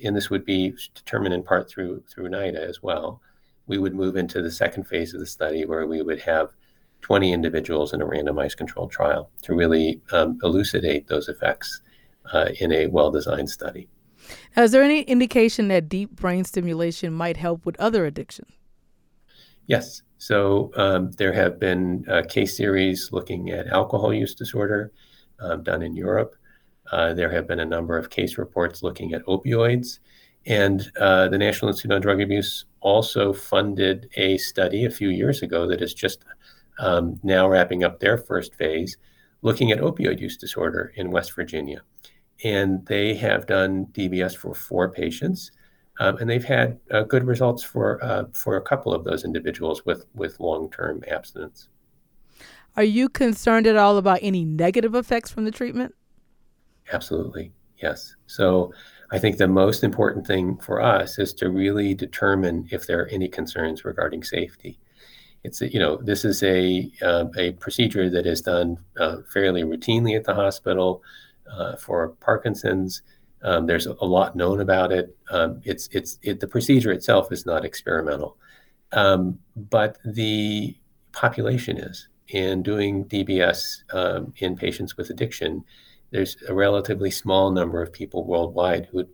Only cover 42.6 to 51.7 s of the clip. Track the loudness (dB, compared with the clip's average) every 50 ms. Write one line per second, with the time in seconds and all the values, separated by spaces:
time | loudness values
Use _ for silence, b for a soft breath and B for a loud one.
42.6 | 2 2 2 0 -2 -2 0 0 2 0 0 0 0 0 0 0 0 0 2 2
43.6 | 2 2 0 -2 -4 -6 -4 -4 -2 -2 0 0 0 -2 -2 -6 -10 -12 -10 -10
44.6 | -10 -4 0 0 0 0 -2 -4 -4 -4 -4 -2 -2 -2 -2 -4 -6 -14 -20 _
45.6 | _ _ _ _ _ _ _ 0 0 0 0 0 0 0 0 0 0 2 2 2
46.6 | 2 2 0 -6 -6 0 0 0 2 2 2 2 2 2 2 2 2 2 2 0
47.6 | -4 -6 -4 -2 0 0 0 -2 -4 -4 -4 -4 -4 -6 -10 -8 -4 -2 -2 -2
48.6 | 0 0 -2 -2 0 -2 -2 -2 -2 -2 -4 -4 -4 -4 -6 -4 -4 -4 -4 -4
49.6 | -4 -4 -4 -2 -2 -4 -4 -4 -6 -12 -10 -8 -8 -8 -6 -6 -4 -4 -2 -4
50.6 | -4 -8 -8 -6 -6 -6 -6 -8 -8 -8 -8 -8 -8 -10 -14 -14 -14 -14 -16 -20
51.6 | -20 _